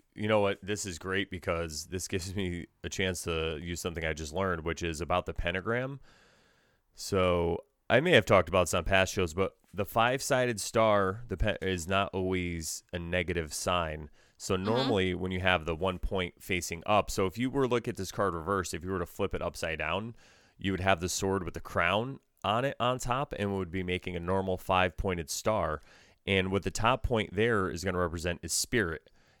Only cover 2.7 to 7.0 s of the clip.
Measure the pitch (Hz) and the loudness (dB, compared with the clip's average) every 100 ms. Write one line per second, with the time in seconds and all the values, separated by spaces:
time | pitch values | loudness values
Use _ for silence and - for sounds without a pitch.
2.7 | _ 90 - 92 87 - 82 80 78 85 | _ -8 -2 -2 -2 -2 -2 -2 -4 -6
3.7 | 85 92 80 80 78 76 82 95 85 80 | -6 -6 -4 -4 -4 -4 -2 -2 -2 -4
4.7 | 80 85 78 80 90 87 82 87 90 90 | -4 -4 -4 -2 -2 -2 -4 -2 -2 -2
5.7 | 120 131 139 - - _ _ _ _ _ | -2 -4 -10 -16 -20 _ _ _ _ _
6.7 | _ _ - | _ _ -14